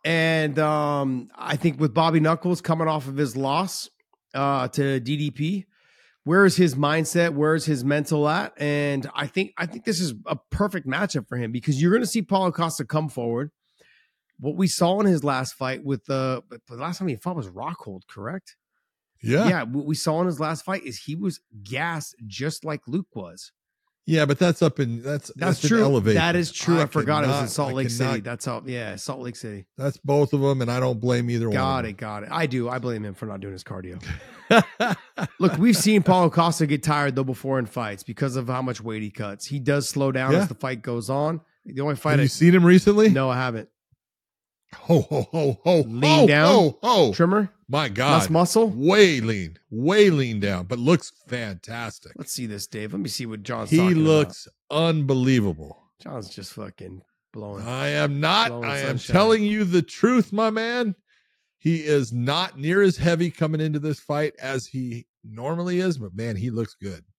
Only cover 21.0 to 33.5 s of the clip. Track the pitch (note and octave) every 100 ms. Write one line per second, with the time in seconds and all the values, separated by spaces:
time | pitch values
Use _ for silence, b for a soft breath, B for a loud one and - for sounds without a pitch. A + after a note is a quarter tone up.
21 | - D#3+ G3 - _ A2 G2+ C3 E3 E3
22 | - _ A2 G2 C#3+ - D3+ D3+ - D#3+
23 | - - F2 E2 - _ _ _ _ _
24 | - D#3+ D3 C#3 F3+ - D#3+ - B2+ A#2
25 | B2+ D3 - - E3+ C#3+ D3+ A3+ G#3+ C3
26 | G#2 G#2+ E3 F3 E3 - - E3 D3 D#3
27 | C#3 D3+ C#3 C#3+ A#2+ - C#3+ C3 B2+ A#2+
28 | C3 B2+ A2 A#2+ - A2+ C3 B2 A2 F#2+
29 | - C3 B2 A#2 A2+ G#2 - - C#3 -
30 | C#3 C#3+ C#3+ C#3+ C#3 C3+ A#2+ B2+ B2+ A2+
31 | B2 B2 A#2+ A#2+ A#2 B2 C3+ C3+ A2+ G2
32 | A2 G#2 G2+ D#3 D#3+ B2+ A#2+ B2+ B2 A2+
33 | G#2+ F#2+ A2 G2 G2